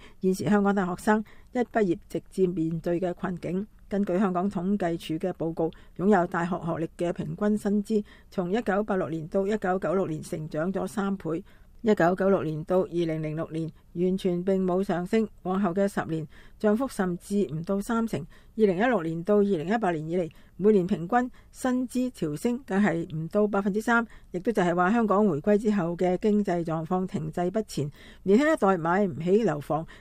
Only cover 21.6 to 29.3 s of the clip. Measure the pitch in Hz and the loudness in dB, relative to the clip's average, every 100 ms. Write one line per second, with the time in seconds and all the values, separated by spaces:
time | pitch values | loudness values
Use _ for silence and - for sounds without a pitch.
21.6 | 262 254 254 247 254 - 156 151 240 240 | -2 -2 -2 -4 -4 -4 -6 -2 -2 -4
22.6 | - 196 208 165 - 156 160 208 208 202 | -2 0 2 0 -4 -6 -2 0 2 0
23.6 | 202 202 220 233 233 - - 175 233 208 | -2 -2 2 2 0 -8 -10 -6 -2 0
24.6 | 175 170 180 233 214 196 214 143 208 208 | 2 2 2 2 2 4 4 2 2 2
25.6 | 220 202 170 170 180 180 214 208 202 175 | 2 0 0 0 0 0 2 2 2 -2
26.6 | 170 160 160 185 185 185 156 175 175 220 | -2 -4 -2 -2 -2 -6 -6 -2 -2 -2
27.6 | 214 - 143 - - - 180 208 302 311 | -4 -4 -6 -8 -20 -6 4 6 6 4
28.6 | 196 185 160 185 196 131 175 | 4 4 2 2 0 0 2